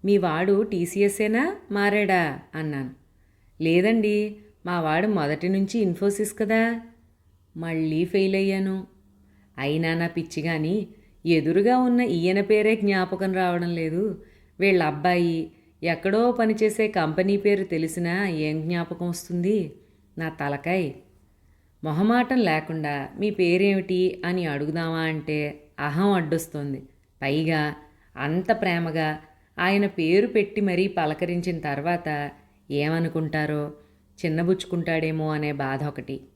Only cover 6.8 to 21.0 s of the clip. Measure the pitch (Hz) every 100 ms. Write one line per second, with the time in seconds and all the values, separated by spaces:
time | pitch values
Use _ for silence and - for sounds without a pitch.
6.8 | - - _ _ _ _ _ 160 165 160
7.8 | 160 156 175 196 190 196 196 190 190 190
8.8 | - _ _ _ _ _ _ - 139 156
9.8 | 165 165 170 170 165 - 165 160 156 208
10.8 | - - - _ 165 165 156 170 214 254
11.8 | 247 240 247 170 175 190 202 214 214 220
12.8 | 202 190 185 185 190 185 180 175 175 170
13.8 | 160 170 214 180 - - _ - 196 185
14.8 | 156 147 180 175 170 165 160 _ _ _
15.8 | 165 165 190 208 247 247 220 214 214 208
16.8 | 214 196 156 156 190 202 202 202 190 160
17.8 | 160 170 170 180 196 160 151 156 156 175
18.8 | 175 175 175 170 - 175 180 214 156 -
19.8 | _ _ _ - 160 160 143 139 165 185
20.8 | 156 -